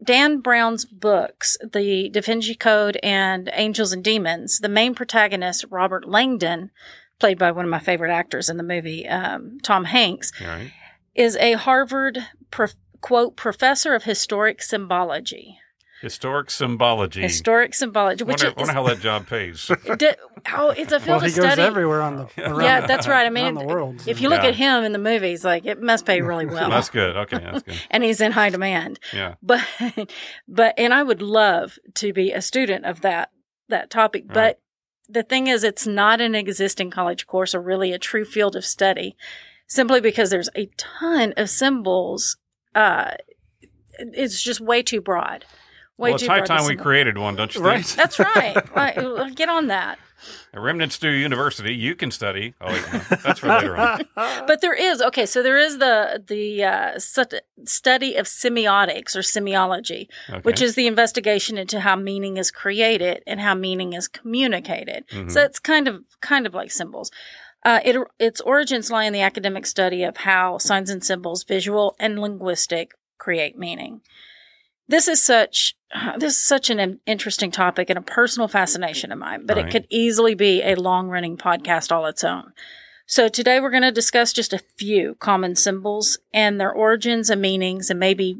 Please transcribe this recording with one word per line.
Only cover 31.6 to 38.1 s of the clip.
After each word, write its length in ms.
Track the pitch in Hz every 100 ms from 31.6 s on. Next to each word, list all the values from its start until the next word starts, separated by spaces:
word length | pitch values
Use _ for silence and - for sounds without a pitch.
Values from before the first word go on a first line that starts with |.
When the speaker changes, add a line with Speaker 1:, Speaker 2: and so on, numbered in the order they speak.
| 196 - _
Speaker 1:
to 180 | - 208
be 200 | 185 190
a 100 | 190
student 420 | - 262 240 -
of 160 | - 165
that, 300 | 190 170 - _ _ _ -
that 180 | 208 -
topic. 360 | 226 220 - 202
Speaker 2:
Right. 80 |
Speaker 1:
But 260 | 220 220 - _ _ _ _ _
the 140 | 226
thing 240 | 220 262 262
is, 180 | 233
it's 220 | 214 214 220
not 340 | 202 208 226
an 140 | 233
existing 560 | 220 196 190 196 - 180
college 360 | 185 175 175 -
course 280 | 185 185
or 80 | 180
really 300 | 180 190 190
a 40 | 180
true 280 | -